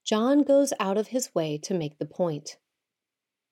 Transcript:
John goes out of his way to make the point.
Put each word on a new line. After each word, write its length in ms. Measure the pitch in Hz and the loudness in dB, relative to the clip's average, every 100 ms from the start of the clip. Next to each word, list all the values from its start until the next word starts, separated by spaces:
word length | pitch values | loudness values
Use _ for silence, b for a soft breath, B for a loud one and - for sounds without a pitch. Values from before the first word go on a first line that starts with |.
John 380 | - 214 240 294 | -2 0 2 2
goes 300 | 277 277 277 - | 4 4 4 0
out 180 | 196 202 | -2 -2
of 100 | 208 | -2
his 240 | 247 - | -4 -4
way 260 | 170 156 151 | -4 -4 -4
to 160 | - | -4
make 240 | 180 147 - | -4 -4 -8
the 80 | 156 | -8
point. 500 | - 175 147 - - _ _ _ _ _ _ _ _ _ | -4 -4 -4 -10 -20 _ _ _ _ _ _ _ _ _